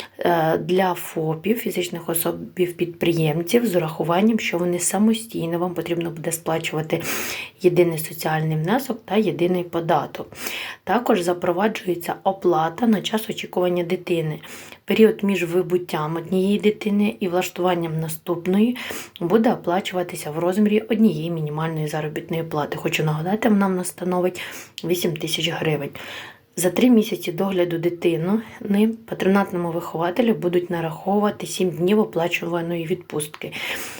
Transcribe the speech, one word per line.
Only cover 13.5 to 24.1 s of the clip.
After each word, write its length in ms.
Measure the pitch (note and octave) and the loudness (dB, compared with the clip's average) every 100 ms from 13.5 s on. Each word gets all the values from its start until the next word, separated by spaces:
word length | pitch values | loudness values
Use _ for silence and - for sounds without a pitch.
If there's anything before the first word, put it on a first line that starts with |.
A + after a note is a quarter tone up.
| - F3+ F3 | 0 0 0
дитини. 560 | E3+ F3+ - E3+ D#3 D3 - - - - | 0 -2 -2 -2 -2 -6 -10 -18 -18 -12
Період 400 | - G3+ A3 A3 | 0 6 6 6
між 200 | G3 F#3+ | 0 0
вибуттям 720 | E3+ F3 E3+ F3+ F3 E3 D3+ E3 | 2 0 2 0 0 -4 -2 -4
однієї 420 | E3 F#3 F#3+ G3+ | -2 0 2 2
дитини 580 | G#3 G#3+ G#3+ G3+ G#3 - | 2 0 0 2 2 0
і 80 | F#3+ | -2
влаштуванням 720 | F3 F#3 - F3+ F3 E3 D#3 | 0 -2 0 2 2 0 -2
наступної 760 | D#3+ D#3+ - E3+ E3+ F#3+ A3+ B3 - - - - | -4 -6 -4 -4 2 4 4 2 -6 -12 -12 -6
буде 320 | E3+ G#3+ A#3 | 2 4 4
оплачуватися 800 | E3+ - F3 - F3+ F3 F3+ - | 2 0 -2 0 -4 -4 -6 -8
в 80 | D3+ | -2
розмірі 420 | E3+ F#3+ G#3 G#3+ | 0 4 4 4
однієї 500 | - A3+ A3 D3+ E3 | 2 4 4 4 -2
мінімальної 580 | E3 D3+ D3+ D#3+ D#3+ D3+ | -4 -4 -2 -2 -2 -4
заробітної 540 | D#3 D3+ D#3 - E3+ | -2 -4 -6 -6 -4
плати. 340 | D#3+ D3+ C#3+ D#3 | -4 -2 -4 -2
Хочу 280 | E3 - | -2 0
нагадати, 440 | D#3 D3+ E3+ G#3+ A3+ | 0 0 0 0 2
вона 180 | G3+ G3 | 4 2
в 40 | |
нас 180 | F#3 F3+ | 0 -4
становить 520 | - F3+ | -6 -4